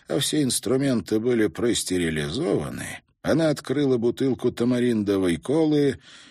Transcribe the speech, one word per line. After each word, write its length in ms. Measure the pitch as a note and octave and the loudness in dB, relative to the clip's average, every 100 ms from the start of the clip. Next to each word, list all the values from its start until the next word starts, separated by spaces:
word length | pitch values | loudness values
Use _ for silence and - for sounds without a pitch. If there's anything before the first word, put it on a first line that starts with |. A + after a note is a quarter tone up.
| - | -4
а 120 | D3+ | -2
все 240 | C#3 D3+ | 0 0
инструменты 760 | C3+ - G2+ C3 C#3 A#2+ - A2 | 0 -2 0 0 2 0 0 0
были 280 | A#2+ A#2 G#2+ | 2 2 0
простерилизованы, 1500 | - A#2 F#2+ - F2+ E2 D#2 D2 A2 D3+ B2 C#2+ - - - _ _ | 0 -2 0 -2 -2 0 -2 -4 -4 -2 -2 -4 -8 -10 -12 _ _
она 280 | - D3+ D#3+ | -2 2 2
открыла 480 | C#3 - C3+ C#3 B2 | 0 -2 0 2 2
бутылку 540 | A#2+ A#2 C3+ A#2 B2 | 0 0 0 0 -2
тамариндовой 840 | - A#2+ B2 B2 A2 G2+ G2 F#2 E2 | 0 0 2 2 0 2 2 2 0
колы 640 | - D#3 D#3 D3 C#3+ - - - - | 0 2 2 4 2 -2 -10 -20 -18